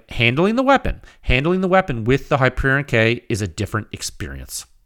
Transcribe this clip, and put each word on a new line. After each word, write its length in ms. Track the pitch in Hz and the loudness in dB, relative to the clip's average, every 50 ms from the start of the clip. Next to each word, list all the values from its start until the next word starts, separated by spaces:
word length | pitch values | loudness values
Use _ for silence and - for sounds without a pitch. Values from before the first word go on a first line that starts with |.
| - - | -6 -6
handling 460 | - - 117 120 123 143 180 202 226 | -2 2 2 2 4 2 2 2 2
the 60 | 254 262 | 0 2
weapon, 380 | 262 277 254 - - - - - - - _ - | 2 2 2 2 -2 -8 -8 -10 -20 -20 _ -2
handling 400 | - 123 127 143 165 180 185 190 | 0 0 2 2 0 0 0 0
the 60 | 185 | 2
weapon 360 | 185 185 185 - 135 117 107 | 2 2 2 0 -2 -4 0
with 240 | 113 131 143 - - | 0 0 0 0 0
the 80 | 156 | 0
Hyperion 480 | 127 131 127 - - - 135 135 139 143 | 2 2 2 0 0 0 0 0 0 0
K 400 | - 127 113 113 113 120 120 - - | 0 2 2 4 2 2 -2 -4 -6
is 120 | 117 98 | -4 -4
a 80 | 107 90 | -4 -6
different 400 | 78 - 104 - - 107 104 - - | -6 -6 -6 -4 -4 -6 -6 -6 -12
experience. 720 | - - - - - 95 71 67 67 65 - - - - _ _ _ _ | -12 -10 -10 -10 -10 -12 -10 -10 -12 -14 -12 -14 -14 -14 _ _ _ _